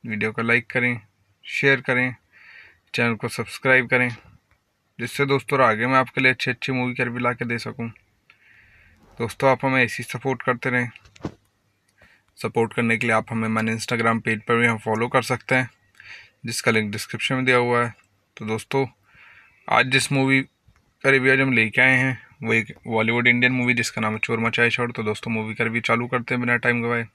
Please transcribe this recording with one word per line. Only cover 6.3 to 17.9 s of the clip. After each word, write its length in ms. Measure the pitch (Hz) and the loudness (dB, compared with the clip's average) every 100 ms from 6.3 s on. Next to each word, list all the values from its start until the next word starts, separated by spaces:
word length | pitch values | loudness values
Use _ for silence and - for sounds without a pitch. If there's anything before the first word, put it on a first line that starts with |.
अच्छी 200 | 127 - | 2 -4
अच्छी 200 | 123 - | -4 -4
मूवी 220 | 131 123 | -4 -4
के 100 | 123 | -4
रिव्यू 200 | 123 120 | -4 -2
ला 80 | 123 | -2
के 120 | 120 120 | -2 -4
दे 120 | 117 | -6
सकूँ। 280 | 117 113 117 - _ _ _ _ _ - _ _ _ _ _ - | -6 -8 -10 -10 _ _ _ _ _ -20 _ _ _ _ _ -8
दोस्तों, 300 | 117 - 135 | -8 0 2
आप 160 | 127 135 | 2 2
हमें 160 | 131 | 2
ऐसे 200 | 117 - | 0 -2
ही 0 | |
सपोर्ट 380 | 120 123 135 127 | -10 -6 -4 -2
करते 260 | - 120 135 | -2 -2 0
रहें। 200 | 123 120 - _ _ - - _ _ _ _ _ _ _ _ _ _ | -2 -2 -10 _ _ -12 -12 _ _ _ _ _ _ _ _ _ _
सपोर्ट 360 | 113 120 113 | -4 0 0
करने 240 | - 117 113 | 0 0 0
के 100 | 120 | 2
लिए 80 | 110 | 0
आप 160 | 107 | 0
हमें 160 | 113 110 | -4 -2
हमारे 280 | 110 110 113 | -2 -2 -4
Instagram 460 | - 117 113 113 117 | -4 0 2 0 -2
पेज 160 | 110 - | -4 0
पर 120 | 117 | 2
भी 80 | 120 | 2
हम 100 | 110 | 0
फॉलो 300 | 113 110 120 | -2 -2 2
कर 140 | 131 | 0
सकते 320 | 113 123 - 131 | 0 -6 0 0
हैं, 140 | 123 _ _ _ - - - _ 113 | 0 _ _ _ -20 -20 -20 _ -8
जिसका 260 | 113 - | -2 2
लिंक 200 | 113 107 | 2 0
डिस्क्रिप्शन 440 | 104 - 110 - 131 | -6 -8 -6 -4 0
में 100 | 127 | 2
दिया 120 | 123 | 2
हुआ 280 | 120 120 | 4 0
है। 80 | 120 | 0